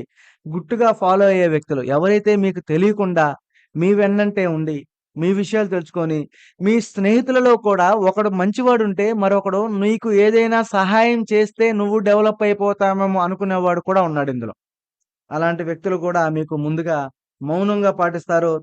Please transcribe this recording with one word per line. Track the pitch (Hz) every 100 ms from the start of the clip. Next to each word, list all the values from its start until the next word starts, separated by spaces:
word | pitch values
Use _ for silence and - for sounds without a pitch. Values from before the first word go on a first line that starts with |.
| 120 _ _ _
గుట్టుగా | 160 170 156 226 233
ఫాలో | - 185 190
అయ్యే | 196 185 175
వ్యక్తులు, | 151 - 139
ఎవరైతే | 120 143 185 208 208
మీకు | 208 196 180 -
తెలియకుండా | 156 202 208 190 170 151 139 _ _ _
మీ | 151 180
వెన్నంటే | 208 202 202 208 202 180
ఉండి, | 160 156 147 - _ _
మీ | 147 175
విషయాలు | 196 196 214 202
తెలుసుకొని, | 180 156 175 160 156 143 _ - _
మీ | 190 226
స్నేహితులలో | 214 - 196 233 254 254 247
కూడా | 233 208 196 180 214
ఒకడు | 190 190 208
మంచివాడుంటే | 185 190 214 247 240 214 185 208
మరొకడు | 226 190 202 196 190 220 202
నీకు | 202 220 233
ఏదైనా | 202 214 226 226 226
సహాయం | 214 202 190 220 233 240
చేస్తే | 214 214 214 - 226
నువ్వు | 214 208 220
డెవలప్ | 208 208 214 214
అయిపోతామేమో | 208 202 202 202 196 196 196 190
అనుకునేవాడు | 175 190 196 185 180 175
కూడా | 190 190
ఉన్నాడు | 175 147 139
ఇందులో. | 127 113 - _ _ _ _ _ _ _
అలాంటి | 151 170 170
వ్యక్తులు | 165 160 196 180
కూడా | 175 175 160
మీకు | 156 156 156
ముందుగా | 147 160 165 151 135 - _ _
మౌనంగా | 139 170 202 208 202
పాటిస్తారు, | 190 175 170 - 170 170 160